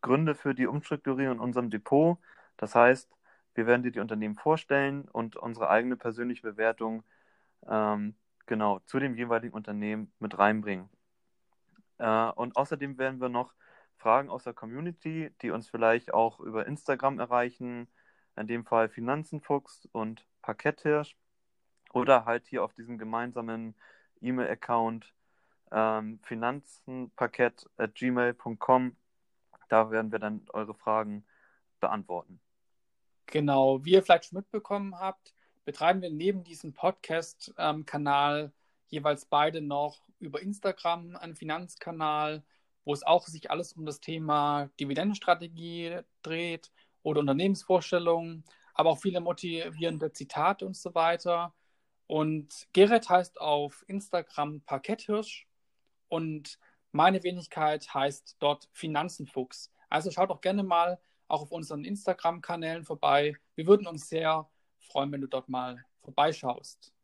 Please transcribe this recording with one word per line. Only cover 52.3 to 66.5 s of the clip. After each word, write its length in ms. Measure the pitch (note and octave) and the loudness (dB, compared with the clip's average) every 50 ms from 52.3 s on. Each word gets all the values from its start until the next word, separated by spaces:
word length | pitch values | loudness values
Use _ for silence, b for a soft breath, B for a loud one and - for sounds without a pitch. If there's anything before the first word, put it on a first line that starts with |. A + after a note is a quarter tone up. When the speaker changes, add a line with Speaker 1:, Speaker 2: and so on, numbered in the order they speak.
| D#3 D#3 D3 - - - - _ _ | 0 -4 -6 -8 -16 -20 -20 _ _
Speaker 2:
Gerrit 360 | F#3 F#3+ G#3 A#3+ A3+ A3+ - | 6 8 8 8 4 4 4
heißt 320 | F3+ F3+ F3+ - _ - | 4 4 4 2 _ -8
auf 420 | - D#3 D3 D3 D3 C#3+ - - _ _ | 0 0 2 2 0 -2 -6 -14 _ _
Instagram 760 | F#3+ G3 G3 - - F3 D#3+ _ - - D3 D3+ D3+ D3+ | -8 -8 -8 -2 -4 -4 -4 _ -4 -4 -4 -4 -4 -10
Parketthirsch 840 | _ - C#3+ C3+ - - G#3+ A3+ - - G#3 G#3 G#3+ - - - - _ _ _ _ _ _ _ _ _ _ _ _ _ | _ -6 -6 -6 -4 -4 -6 -6 -4 -4 -4 -4 -4 -6 -12 -16 -18 _ _ _ _ _ _ _ _ _ _ _ _ _
und 500 | - E3 E3 D#3+ D#3 D3+ C#3+ - - _ b b b b b _ | -6 -4 -4 -4 -8 -8 -10 -14 -20 _ b b b b b _
meine 320 | _ D3 D#3 F3+ G3 F#3+ F3 | _ 4 6 6 6 4 -2
Wenigkeit 680 | F3+ F3 F3+ D#3+ - - E3 D#3 D3+ D3+ D3+ - - | -4 -6 -6 -10 -10 -4 0 0 0 0 0 -4 -6
heißt 440 | - C#3+ C3+ C#3+ C#3+ - _ - - _ | -4 0 0 0 -2 -4 _ -20 -10 _
dort 320 | - C#3+ D3 C#3+ - _ | 0 0 0 0 -4 _
Finanzenfuchs. 1000 | _ - - D#3+ D#3 D3 D#3 F3+ - - D3 C#3 - C3+ B2+ B2+ - - - - _ _ _ _ | _ -10 -6 -2 -2 0 -2 -2 -6 -10 -14 -8 -6 -6 -6 -6 -8 -18 -20 -20 _ _ _ _
Also 220 | - D3+ E3 F#3+ | -2 -2 -2 -2
schaut 180 | D#3 - F#3 F#3+ | 0 0 0 0
doch 120 | F3+ D3 | 0 -2
gerne 200 | - F#3 F#3+ G3+ | -2 -2 0 0
mal 380 | G3 F#3+ F3 E3+ E3+ F3 F3+ F3 _ _ _ _ _ _ | 0 2 2 2 2 2 0 -4 _ _ _ _ _ _
auch 140 | - E3 | -2 -2
auf 100 | D#3 D3 | -2 -4
unseren 340 | - E3 D#3+ - D#3+ D3 C#3+ | -8 -10 -8 -8 -8 -8 -6
Instagram-Kanälen 960 | F3 G3+ G3+ - - F#3 - - E3 E3+ F3 D#3 - F3 E3+ D#3+ D#3+ D#3+ E3+ D#3+ | -6 -8 -4 -2 -2 -2 0 0 -2 -2 -2 -6 -8 -6 -6 -4 -6 -6 -6 -6
vorbei. 520 | - D#3+ D3 - D3 C#3 C#3+ D3 D3+ D3 - _ _ _ | -8 -8 0 2 4 4 4 4 2 -2 -6 _ _ _
Wir 100 | - D#3+ | -8 6
würden 220 | E3+ G3+ G#3 G#3 F3 | 6 6 6 6 0
uns 220 | E3 D#3 C#3+ - | -10 -12 -12 -6
sehr 380 | - D#3+ D#3+ D#3+ D#3+ D#3 D#3 _ _ _ _ _ _ _ | -6 -2 0 0 0 0 -2 _ _ _ _ _ _ _
freuen, 340 | _ - - C#3+ C#3 C#3+ | _ -6 -2 -2 -2 -2
wenn 100 | C#3+ C#3 | -2 -6
du 60 | C#3 C3 | -8 -6
dort 220 | - C3 B2+ - | -6 -6 -6 -4
mal 340 | C3 B2+ B2+ B2+ B2 B2 B2+ _ _ _ _ | -6 -6 -6 -6 -10 -14 -18 _ _ _ _
vorbeischaust. 880 | - C#3 - D3 D#3 D#3+ - - C3 | -10 0 2 2 2 2 -2 -6 -6